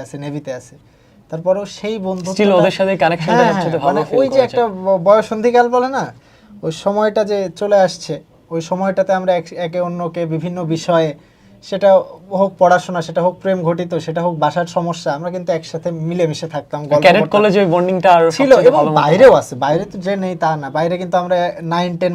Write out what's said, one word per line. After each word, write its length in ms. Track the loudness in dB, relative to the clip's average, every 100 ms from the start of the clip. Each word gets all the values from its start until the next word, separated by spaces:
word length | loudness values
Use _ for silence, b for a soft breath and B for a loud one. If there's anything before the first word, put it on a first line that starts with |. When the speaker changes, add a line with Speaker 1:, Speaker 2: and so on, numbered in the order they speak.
Speaker 1:
আছে, 120 | -10 -12
নেভিতে 280 | -10 -12 -10 -14
আছে। 160 | -14 -20 _ b b b -14
তারপরেও 340 | -6 -2 -2 -4 -10
সেই 180 | -8 -6
বন্ধুত্বটা 400 | -6 -6 -6 0
Speaker 2:
Still 200 | 4 4
ওদের 160 | 2 0
সাথে 140 | -2 2
কানেকশনটা 340 | 0 0 0 2
Speaker 1:
হ্যাঁ, 160 | 2
Speaker 2:
সবচেয়ে 180 | 0 -2
Speaker 1:
হ্যাঁ, 120 | -2 0
Speaker 2:
ভালো 140 | 0
Speaker 1:
মানে 100 | 0
Speaker 2:
ফিল 80 | 0
Speaker 1:
ওই 60 | 2
যে 40 |
Speaker 2:
করা 100 | 2 0
Speaker 1:
একটা 180 | 0
Speaker 2:
যায়। 340 | -2 -2 -2 0
Speaker 1:
ব-, 20 | 4
বয়ঃসন্ধিকাল 580 | 2 2 -2 2 2 2
বলে 140 | 0 -2 -4
না, 80 | -6 -10 b b b -10
ওই 80 | -10 -6
সময়টা 380 | -4 0 0 0 -2
যে 80 | -2 -4 -6
চলে 180 | 0 2 2
আসছে, 280 | 0 -10 -12 _ _ -10
ওই 60 | -8 -6
সময়টাতে 420 | -4 -2 -2 0 0
আমরা 140 | 0 -2
এক-, 160 | -2 -8 -6
একে 140 | -4 -4
অন্যকে 340 | -4 -6 -6 -6
বিভিন্ন 240 | -4 -6 -6 -4
বিষয়ে, 360 | -4 0 0 0 -6 b b b b -10
সেটা 220 | 0 4 4 2 -12 -8 -2
হোক 100 | -2 2
পড়াশোনা, 400 | 4 4 0 -6 -4
সেটা 140 | -2 -2
হোক 80 | -2
প্রেম 160 | -4 -2 -2
ঘটিত, 240 | -4 -4 -6 -4
সেটা 140 | -4 -4
হোক 80 | 0
বাসার 240 | -2 0 -4 -4
সমস্যা, 320 | -4 -6 -6 -6
আমরা 120 | -6
কিন্তু 160 | -8 -4 -4
একসাথে 300 | -4 -10 -8 -6 -6
মিলেমিশে 400 | -2 -2 -2 -8
থাকতাম, 260 | -10 -10 -10 0
গল্প 120 | 4
Speaker 2:
ক্যাডেট 180 | 4 4
Speaker 1:
করতাম। 180 | 2 2
Speaker 2:
কলেজে 180 | 4 4
ওই 40 | 2
বন্ডিংটা 360 | 2 0 2 4 6
আরো 120 | 4
Speaker 1:
ছিল 200 | 2 4
Speaker 2:
সবচেয়ে 180 | 6 6
Speaker 1:
এবং 100 | 4
Speaker 2:
ভালো 120 | 2
মতো 80 | 2
Speaker 1:
বাইরেও 320 | 2 8 8
Speaker 2:
হয়। 80 | 8
Speaker 1:
আছে, 140 | 2 -4
বাইরে 200 | 0 0 -2
তো 60 | -8
যে 160 | -4 -4
নেই 180 | -4 -2
তা 80 | -2 -2
না, 60 | -4 -2
বাইরে 160 | -2 -4
কিন্তু 180 | -2 -2
আমরা 140 | 0 0 -2 -4 -4
নাইন 180 | -2 -2 -2
টেন 120 | -4